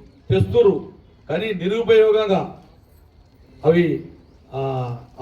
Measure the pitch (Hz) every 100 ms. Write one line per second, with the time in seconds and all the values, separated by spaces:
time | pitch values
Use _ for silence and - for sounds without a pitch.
0 | - _ - 190 196 240 208 151 - -
1 | - _ - 165 220 185 175 226 226 220
2 | 220 214 214 180 - - - - _ _
3 | _ _ _ _ _ - 151 170 165 -
4 | - - _ _ _ 135 135 131 123 120
5 | - -